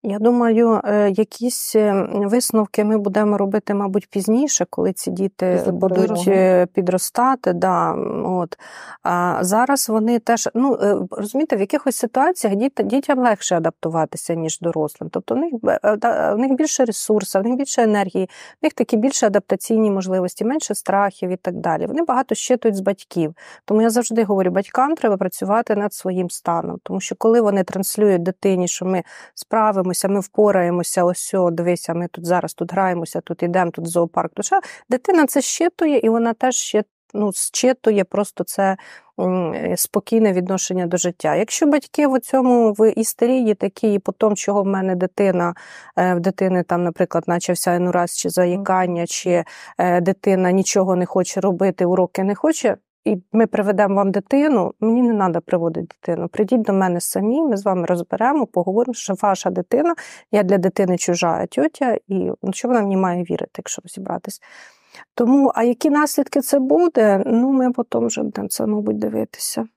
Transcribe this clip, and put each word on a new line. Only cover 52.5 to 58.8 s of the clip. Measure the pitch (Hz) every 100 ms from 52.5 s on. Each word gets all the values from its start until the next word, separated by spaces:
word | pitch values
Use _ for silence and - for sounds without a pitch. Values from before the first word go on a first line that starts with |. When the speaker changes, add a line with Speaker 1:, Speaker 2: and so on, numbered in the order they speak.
| 320 233 - _ _ -
Speaker 1:
і | 196 _
ми | 220 220
приведемо | - 202 196 202 196
вам | 196
дитину, | 196 - 277 302 240 175 -
мені | 220 240
не | 240
надо | 214 185 160
приводити | - 180 165 165 170 -
дитину. | - 170 170
Прийдіть | - 208 247
до | 220
мене | 190 185 175
самі, | - - 208 269
ми | 320 202
з | 202
вами | 185 165
розберемо, | 180 175 - 233 294 240
поговоримо, | 180 175 202